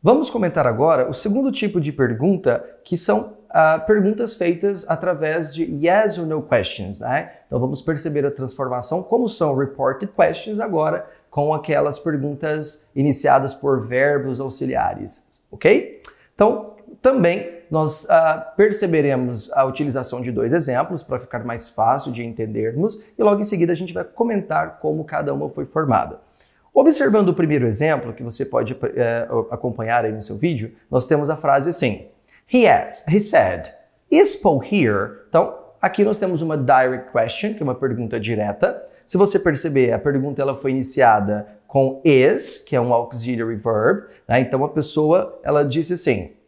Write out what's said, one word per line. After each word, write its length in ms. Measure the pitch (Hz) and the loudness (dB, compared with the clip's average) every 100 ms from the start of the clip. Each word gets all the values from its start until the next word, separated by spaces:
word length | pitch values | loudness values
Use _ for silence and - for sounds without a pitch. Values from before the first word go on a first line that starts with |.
Vamos 260 | 160 277 302 | 6 4 4
comentar 380 | 240 180 160 131 | -2 -2 2 0
agora 420 | 110 151 151 127 | 2 2 4 2
o 60 | |
segundo 360 | 139 208 214 269 | -2 -2 0 0
tipo 300 | - 208 180 | 0 -2 -2
de 120 | 147 | -4
pergunta, 720 | 135 123 113 156 190 - 120 - - | 0 0 2 0 2 0 -2 -4 -20
que 120 | - 175 | -6 -4
são, 420 | - 208 226 - _ | 0 -2 -2 -16 _
ah, 300 | - 156 160 | 2 4 2
perguntas 580 | - 214 196 214 233 - | 2 2 2 0 -6 -2
feitas 480 | 175 170 202 190 - | -2 0 -2 -4 -4
através 640 | 165 175 160 156 160 156 | -4 -2 -2 -2 -2 -4
de 80 | 147 | -6
yes 560 | 147 143 160 190 220 170 | -6 0 2 4 2 -2
or 80 | 165 | -4
no 160 | 156 | -4
questions, 560 | 151 120 92 - 95 101 | 0 0 0 -6 -10 -8
né? 320 | 120 139 - - _ | -4 -4 -6 -18 _
Então 120 | 127 | -4
vamos 220 | 127 143 | -2 -4
perceber 460 | - 151 165 147 139 | -4 -4 -2 -2 -2
a 40 | |
transformação, 720 | 143 131 - 127 123 120 165 | -4 -10 -6 -4 -4 -4 -6
como 260 | 180 240 240 | -2 -2 0
são 260 | - 156 135 | -2 0 0
reported 560 | 135 - 131 135 196 | -2 -2 -2 -2 -8
questions 460 | - 160 151 - 214 | 0 0 0 -6 -6
agora, 460 | 220 165 156 170 - - _ | -2 0 0 -2 -8 -18 _
com 240 | - 147 | -2 0
aquelas 440 | 156 156 143 147 139 | -2 0 0 0 -2
perguntas 920 | 170 151 139 147 160 151 151 - _ | -4 -2 -4 -6 -4 -4 -6 -12 _
iniciadas 600 | - 143 135 143 131 135 | 0 0 2 4 4 2
por 320 | - 143 131 113 | -4 -2 -2 0
verbos 540 | 123 139 147 131 120 | 0 2 2 -2 -6
auxiliares, 1000 | 135 - 131 127 - - 101 - _ _ _ | -8 -6 -4 -2 -2 -4 -12 -14 _ _ _
ok? 520 | - 170 254 - - - _ _ | 0 4 4 2 -16 -20 _ _
Então, 380 | - 214 247 - - - - | 2 2 2 -8 -20 -20 0
também 600 | 254 269 170 185 - - _ | 2 4 2 0 -6 -14 _
nós, 400 | 156 156 - - | -2 -2 -4 2
ah, 420 | 165 160 160 - - | 4 4 0 -4 2
perceberemos 960 | 214 202 190 160 143 131 123 117 - | 2 4 0 2 2 0 -2 -6 -4
a 120 | 139 | 0
utilização 560 | 135 127 147 131 127 123 | 0 0 -4 -4 -6 -8
de 120 | 123 | -6
dois 200 | 113 117 | -2 0
exemplos 500 | 165 135 123 156 165 | 0 0 -2 -2 -6
para 180 | - 127 | -6 -8
ficar 240 | - 123 | -8 -10
mais 240 | 120 117 - | -8 -10 -10
fácil 420 | - 110 139 139 | 0 2 2 -2
de 140 | 117 | -8
entendermos 800 | 117 113 110 107 110 123 202 - - - | -10 -8 -6 -4 -4 -2 -4 -4 -16 0
e 60 | |
logo 180 | 214 202 | 2 2
em 40 | |
seguida 280 | 208 190 170 | 0 0 0
a 40 | 160 | 0
gente 180 | 180 | -4
vai 80 | 170 | -8
comentar 760 | 170 - 233 208 - 156 - - | -10 -4 -2 -2 -2 -4 -4 -6
como 240 | 156 156 | -4 -4
cada 280 | 156 151 147 | -6 -6 -4
uma 160 | 139 147 | -4 -6
foi 160 | 147 | -8
formada. 540 | 139 156 151 110 - - _ _ _ _ _ | -6 -4 0 0 0 -10 _ _ _ _ _
Observando 540 | - 294 302 269 214 185 | 4 4 4 4 4 4
o 60 | |
primeiro 320 | 175 160 147 120 | 2 2 2 2
exemplo, 480 | 104 156 143 120 | 0 0 0 -4
que 80 | 110 | -12
você 240 | 120 113 131 | -12 -8 -4
pode, 280 | 123 113 123 117 | -2 -2 -4 -6
eh, 340 | - 120 117 117 120 113 | -2 0 -2 -2 -4 -4
acompanhar 560 | 120 127 113 113 120 110 | -6 -8 -6 0 0 0
aí 60 | |
no 100 | 110 | -4
seu 160 | 104 107 | -10 -4
vídeo, 340 | 170 135 110 - _ | -2 -2 -6 -12 _
nós 160 | 131 127 | -2 2
temos 220 | 151 147 | 0 0
a 80 | 151 | -2
frase 320 | 147 139 143 | 2 2 2
assim, 380 | 170 127 101 - _ _ _ _ | -2 -2 -4 -12 _ _ _ _
"He 160 | 254 214 | 4 6
asked, 480 | 120 - - - | 4 2 -10 0
he 60 | 190 | 0
said, 500 | 208 151 98 92 - - _ _ _ | 4 2 2 -2 -10 -20 _ _ _
'Is 260 | 302 403 - | 4 4 4
Paul 260 | - 131 | 2 0
here?'" 560 | - 208 123 101 107 - _ | 0 2 2 2 -2 -8 _
Então, 260 | 170 190 - - _ | 0 0 -4 -20 _
aqui 200 | 190 196 | -2 2
nós 160 | 208 208 | 0 2
temos 220 | 190 170 | -2 -2
uma 160 | 160 151 | -2 -2
direct 560 | 131 131 127 127 - | 4 4 4 0 -4
question, 400 | 120 113 - 208 | -2 -2 -2 -6
que 100 | 214 | -4
é 20 | |
uma 100 | 143 | -4
pergunta 440 | - 135 120 113 117 | -2 -2 -2 -4 -6
direta. 640 | 104 110 104 - - - - _ _ | -4 -2 -2 0 -2 -2 -14 _ _
Se 120 | 180 | 2
você 200 | 202 196 | 4 4
perceber, 540 | 185 143 170 139 123 | 0 0 0 2 2
a 60 | 113 | 2
pergunta 420 | 147 139 139 139 | 0 0 -2 -4
ela 140 | 139 | -4
foi 160 | 135 139 | -2 -4
iniciada 760 | 131 127 - 123 107 101 104 104 - _ | -2 -4 4 6 6 2 -2 -6 -18 _
com 340 | 139 135 135 | 0 0 2
is, 540 | 165 135 135 247 - - | 4 6 6 4 -2 -4
que 160 | - | -2
é 60 | 131 | -2
um 140 | 120 | 2
auxiliary 600 | 123 120 123 117 120 113 110 | 0 0 -8 -6 -4 -4 -4
verb, 480 | 117 110 113 208 - - - | -2 2 2 0 -6 -20 0
né? 140 | 120 | 0
Então 240 | 131 131 | 2 0
a 40 | 147 | -2
pessoa, 720 | 151 147 156 151 175 - - | -2 -2 0 4 2 2 -8
ela 220 | - 147 | -2 0
disse 280 | 143 135 165 | 2 -2 -4
assim, 400 | 180 - 107 85 _ | -2 -2 -2 -4 _